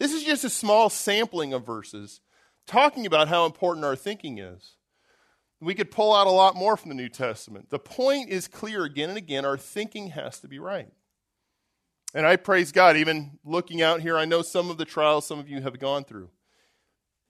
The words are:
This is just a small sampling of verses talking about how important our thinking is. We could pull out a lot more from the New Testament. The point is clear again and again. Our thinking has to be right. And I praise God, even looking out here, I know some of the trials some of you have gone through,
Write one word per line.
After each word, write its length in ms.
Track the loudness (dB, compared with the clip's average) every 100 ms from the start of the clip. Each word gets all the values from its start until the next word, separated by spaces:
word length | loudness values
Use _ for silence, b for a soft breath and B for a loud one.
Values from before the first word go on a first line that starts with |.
This 120 | -4
is 120 | -4
just 180 | -4 -4
a 80 | -2
small 400 | -6 2 4 4
sampling 600 | 0 -2 -2 -2 -4 -6
of 120 | -6
verses 560 | -6 -12 -12 -16 -18 -20 _ _ _ _ -2
talking 400 | 4 4 2 0
about 220 | 2 4
how 180 | 2 2
important 380 | 0 -4 -2
our 100 | -4
thinking 440 | -4 -6 -10 -12 -14
is. 360 | -14 -18 _ _ _ _ _ _ _ _ _ _
We 160 | -8 -6
could 160 | -6
pull 200 | 0 4
out 140 | 6 6
a 40 |
lot 260 | 8 6 6
more 200 | 0 0
from 120 | -4
the 80 | -10
New 120 | -10
Testament. 640 | -6 -6 -6 -12 -20 -10
The 80 | -10
point 500 | -10 -2 0 0 -2
is 200 | -8 -8
clear 340 | -12 -10 -6
again 260 | -6 -6 -6
and 80 | -8
again. 280 | -8 -4
Our 120 | -4 -4
thinking 520 | -8 -10 -10 -10 -12
has 320 | -12 -12 -14
to 80 | -20
be 100 | -16
right. 340 | -10 -10 -12 _ _ _ _ _ _ _ _ _ _ _ -12
And 140 | 0 4
I 80 |
praise 380 | 4 4 0 2
God, 240 | 6 6 6
even 420 | 2 -2 -6 -18
looking 360 | -6 -4 -4 0
out 180 | 0 0
here, 180 | -2 -2
I 60 |
know 180 | 2 0
some 260 | 0 -4 -4
of 80 | -6
the 80 |
trials 400 | -8 0 2 2
some 140 | 0 -12
of 100 | -10
you 140 | -10
have 160 | -10 -8
gone 240 | -4 -4
through, 300 | -6 -18 -20 _ _ _ _ _ _ _ _ _ _